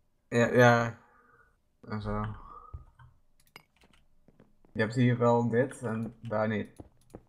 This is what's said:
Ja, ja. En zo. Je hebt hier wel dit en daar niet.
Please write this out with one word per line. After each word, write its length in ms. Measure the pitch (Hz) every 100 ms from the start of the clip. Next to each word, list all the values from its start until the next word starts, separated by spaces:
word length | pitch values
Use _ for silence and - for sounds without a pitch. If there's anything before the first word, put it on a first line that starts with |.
| _ _ _
Ja, 180 | 120 117
ja. 520 | 127 123 120 117 113 _ _ _ _ _ _ _ _ -
En 140 | 107
zo. 180 | 104 104 107 104 - - - - - _ - _ _ _ _ - _ _ _ _ _ _ _ _ _ _ _
Je 80 | -
hebt 140 | 107
hier 240 | 127 123 120
wel 300 | 120 120 117
dit 340 | 117 127 -
en 320 | 117 113 113 -
daar 260 | 117 107 110
niet. 200 | 107 - - - _ _ -